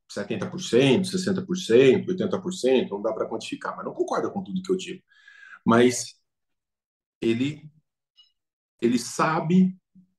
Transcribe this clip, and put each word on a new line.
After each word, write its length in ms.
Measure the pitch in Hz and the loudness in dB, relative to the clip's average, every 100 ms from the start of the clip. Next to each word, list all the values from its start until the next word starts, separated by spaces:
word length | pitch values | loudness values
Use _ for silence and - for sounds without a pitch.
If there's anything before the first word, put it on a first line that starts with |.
| _ | _
setenta 400 | - 101 107 92 | -10 -8 -6 -6
por 120 | 92 | -8
cento, 460 | - 117 139 113 92 | 0 4 6 4 2
sessenta 380 | 92 104 95 | -2 -2 -2
por 120 | - 90 | -2 -6
cento, 540 | - 117 135 104 - | 4 6 8 6 2
oitenta 300 | 92 104 95 | -4 -2 -4
por 120 | 92 | -6
cento, 380 | - 127 131 95 | -2 2 2 0
não 120 | 101 | -4
dá 100 | 110 | -4
pra 160 | 110 117 | -4 -6
quantificar, 460 | 110 - - - - | -6 -8 -10 -10 -10
mas 80 | |
não 100 | - | -10
concorda 360 | - 359 247 104 | -6 -4 -2 -4
com 120 | - | -6
tudo 200 | 139 92 | -6 -6
que 80 | - | -4
eu 60 | - | -4
digo. 260 | 92 92 _ _ - - - - | -4 -14 _ _ -20 -20 -20 -6
Mas 500 | - 117 123 120 - - _ _ _ _ _ _ _ _ _ _ | 2 4 4 2 -6 -16 _ _ _ _ _ _ _ _ _ _
ele, 500 | 113 117 139 151 - - _ _ _ _ _ _ _ _ _ _ | -2 0 -2 -6 -14 -20 _ _ _ _ _ _ _ _ _ _
ele 180 | 117 123 | 0 0
sabe 800 | - - 160 160 156 185 185 - _ _ _ | -2 -4 -2 -2 2 4 4 0 _ _ _